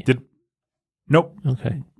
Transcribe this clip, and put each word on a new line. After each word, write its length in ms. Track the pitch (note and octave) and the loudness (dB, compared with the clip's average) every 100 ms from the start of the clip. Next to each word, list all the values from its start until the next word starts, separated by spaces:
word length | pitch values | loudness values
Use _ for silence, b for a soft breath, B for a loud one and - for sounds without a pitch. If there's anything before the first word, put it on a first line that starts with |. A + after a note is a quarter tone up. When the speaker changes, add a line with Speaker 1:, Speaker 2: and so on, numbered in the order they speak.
| D3 | 2
Speaker 1:
Did, 160 | B2+ - _ _ _ _ _ _ _ - | -2 -2 _ _ _ _ _ _ _ 2
nope. 300 | D3+ F3 - C#3+ | 2 2 -4 -4
Speaker 2:
Okay. 380 | B2+ B2 D3+ - | -2 -4 -6 -10